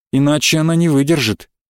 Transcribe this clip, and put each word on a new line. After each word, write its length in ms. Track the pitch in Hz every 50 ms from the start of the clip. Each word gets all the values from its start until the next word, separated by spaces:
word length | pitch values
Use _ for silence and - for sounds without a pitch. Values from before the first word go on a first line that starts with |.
| _ _ -
иначе 460 | 135 139 143 151 151 - - - 160
она 180 | 156 160 165
не 120 | 165 170 170
выдержит 640 | 151 139 139 143 165 151 127 110 101 - - - _ _ _ _